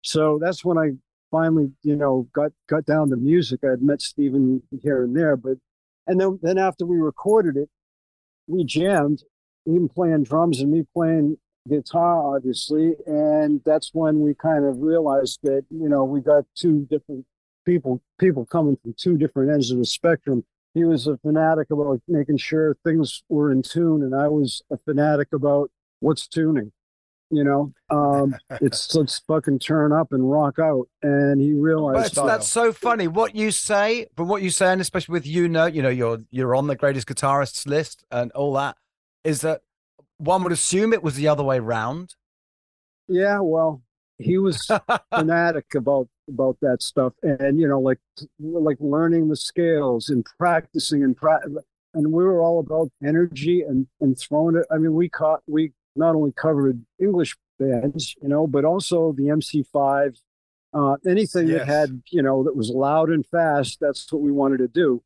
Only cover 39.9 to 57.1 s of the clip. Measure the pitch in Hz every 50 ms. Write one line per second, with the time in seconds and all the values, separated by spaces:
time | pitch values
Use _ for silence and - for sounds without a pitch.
39.9 | _ _ _ _ _ _ 156 156 185 190 180 175 170 - - - 180 190 214 226
40.9 | 226 202 - 160 131 139 147 151 147 139 143 135 131 127 113 113 117 110 110 120
41.9 | 139 170 180 175 - _ _ _ _ _ _ _ _ _ _ _ _ _ _ _
42.9 | _ _ _ - 185 180 196 202 202 202 196 165 160 160 160 160 151 131 _ _
43.9 | _ _ _ _ _ _ 110 127 180 190 196 190 156 113 - - 220 196 - -
44.9 | 240 190 _ _ 208 233 165 160 170 170 170 170 165 147 - _ - 139 117 139
45.9 | 143 135 127 - _ _ _ - 135 117 131 135 127 _ 147 135 127 120 - -
46.9 | - 147 131 127 - _ - 156 139 131 139 139 139 160 165 143 139 135 131 135
47.9 | 131 - _ _ _ - 147 - _ _ 147 156 165 170 156 156 143 127 151 143
48.9 | 143 156 165 165 170 165 160 156 151 135 - - - - 170 165 165 151 143 131
49.9 | 123 117 - - 143 120 113 - _ _ 175 175 170 165 165 - - 156 - -
50.9 | 156 143 139 131 123 _ - 156 156 156 165 156 143 151 - _ _ _ _ _
51.9 | - 160 147 156 160 170 180 190 190 170 165 170 170 170 147 - 156 160 165 135
52.9 | _ _ 139 143 156 165 175 170 160 131 143 165 180 180 151 139 131 131 131 _
53.9 | _ _ 151 135 127 - - - 143 151 160 170 165 170 165 - 160 156 160 165
54.9 | 156 165 175 160 - - 160 156 160 - _ - 151 156 160 151 _ _ _ _
55.9 | _ 139 160 165 160 156 151 143 123 - - 160 156 143 139 135 123 120 117 _
56.9 | _ - 185 208